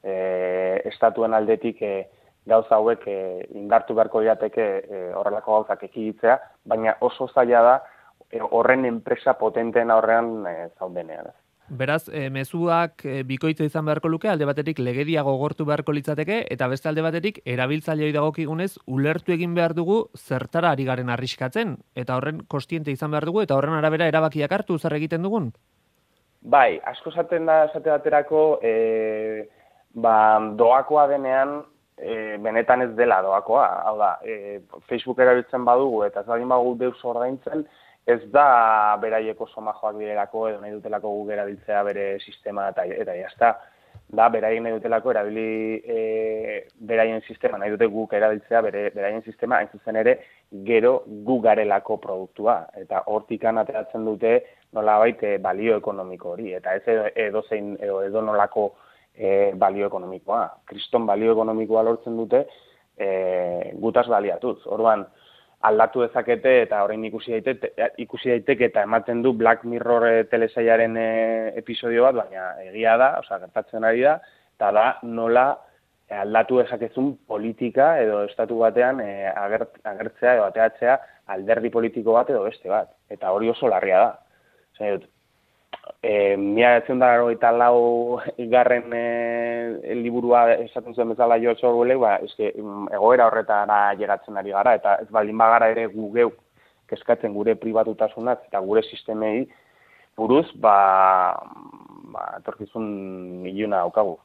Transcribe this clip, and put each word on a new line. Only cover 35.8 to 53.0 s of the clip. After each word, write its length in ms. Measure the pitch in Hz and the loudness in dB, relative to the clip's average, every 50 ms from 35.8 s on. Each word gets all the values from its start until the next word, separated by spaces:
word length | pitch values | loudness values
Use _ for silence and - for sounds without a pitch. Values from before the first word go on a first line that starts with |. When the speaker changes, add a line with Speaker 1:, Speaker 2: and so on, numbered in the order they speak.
| 139 135 120 110 104 101 | 2 0 0 -2 -2 -2
Speaker 1:
eta 160 | - 98 101 | -4 -6 -6
ez 80 | 110 | -4
baldin 160 | 117 117 120 127 | -4 -4 -2 0
badugu 300 | 127 123 120 123 123 117 127 | 2 2 2 0 -2 -2 -4
deus 100 | 127 123 - - | -4 -6 -6 -8
ordaintzen, 640 | 123 117 120 123 127 135 131 _ - 147 156 151 _ _ _ _ _ _ _ _ - | -8 -4 -4 -4 -4 -6 -8 _ -8 -8 -8 -8 _ _ _ _ _ _ _ _ -2
ez 140 | 120 117 117 107 | -2 -2 -2 0
da 640 | 104 139 147 143 127 120 117 113 110 107 104 104 107 107 | 4 4 6 8 6 6 6 4 4 4 4 2 0 0
beraiek 380 | 110 110 110 110 110 110 107 - 117 | -2 -2 -2 -2 -4 -4 -6 -8 -10
oso 180 | - _ - | -12 _ -10
majoak 360 | 107 107 107 - - 107 104 104 | -10 -10 -8 -6 -6 -8 -6 -6
direlako 460 | 107 107 104 104 101 101 - 113 113 110 | -8 -6 -4 -4 -6 -4 -4 -4 -4 -4
edo 120 | 107 101 | -6 -6
nahi 140 | 98 104 104 107 | -10 -14 -14 -12
dutelako 320 | 92 107 107 104 104 107 104 104 | -10 -8 -8 -6 -6 -6 -6 -6
guk 160 | 104 104 107 | -6 -6 -6
erabiltzea 460 | 104 104 101 101 95 - - 107 101 101 | -6 -6 -6 -8 -12 -8 -4 -2 -2 0
bere 220 | 101 101 101 98 98 98 98 - | -2 -2 -4 -4 -4 -4 -6 -10
sistema 460 | - - _ _ 104 101 104 98 98 | -14 -20 _ _ -10 -8 -6 -6 -6
eta, 140 | 95 - 90 90 - - 110 | -4 -4 -4 -4 -4 -8 -6
eta 120 | 95 90 87 | -6 -8 -8
jazta. 320 | 95 - - - 120 117 110 - - - _ _ _ _ _ - _ _ | -10 -12 -4 2 2 2 2 0 -10 -20 _ _ _ _ _ -20 _ _
Da, 220 | - 107 110 117 | 0 2 4 4
beraiek 300 | 117 113 107 110 113 113 113 | 4 2 -2 0 -2 -2 -2
nahi 140 | 117 110 110 | -4 -6 -6
dutelako 340 | 107 117 113 113 110 127 | -4 -2 -2 -2 0 0
erabili, 720 | 120 110 104 104 107 110 110 110 110 110 110 110 110 110 - | -2 0 -2 -4 -4 -6 -4 -4 -4 -4 -4 -6 -6 -8 -6
e, 140 | 120 117 113 110 110 110 110 110 110 110 110 110 110 107 101 - _ _ _ 113 104 | -6 -4 -4 -2 -2 -2 -2 -2 -4 -4 -6 -6 -8 -8 -10 -12 _ _ _ -6 -2
beraien 320 | 117 113 113 113 113 113 - - | 2 2 2 2 0 -4 -8 -10
sistema, 320 | - - - 123 113 101 | -14 -4 -4 -4 -4 -2
nahi 140 | 98 107 107 | -4 -4 0
dute 160 | 101 117 110 | 2 0 0
guk 220 | 101 110 110 - - | 2 -2 -6 -2 0
erabiltzea 460 | 104 107 110 107 104 - _ 117 117 110 | 2 2 2 2 0 -4 _ 0 0 2
bere, 220 | 107 95 101 104 101 - | 0 -2 -4 -6 -6 -6
beraien 240 | 104 98 101 107 110 110 | -4 -4 -4 -4 -6 -10
sistema, 340 | 117 107 _ - 117 123 - | -12 -10 _ -4 -2 0 -2
hain 80 | 104 - - | -2 -4 -10
zuzen 260 | 101 _ - 110 110 | -14 _ -6 -2 0
ere, 140 | 110 117 127 123 - _ _ _ _ _ - 98 95 104 | 2 2 2 2 -2 _ _ _ _ _ -18 -14 -4 2
gero 320 | 117 113 110 123 131 127 - - 107 104 104 113 | 2 4 4 4 2 2 -2 -8 -16 -12 -4 -2
gu 120 | 131 123 107 | -2 2 4
garelako 540 | 117 107 107 107 107 101 101 - - 110 101 | 2 2 4 2 0 0 -2 -2 -4 -8 -8
produktua. 600 | - - 98 92 95 92 _ - 104 113 120 90 82 - _ 104 | -6 -8 -8 -8 -8 -12 _ -4 0 0 0 0 -4 -12 _ -18
Eta 240 | 92 _ 104 92 | -12 _ -6 -4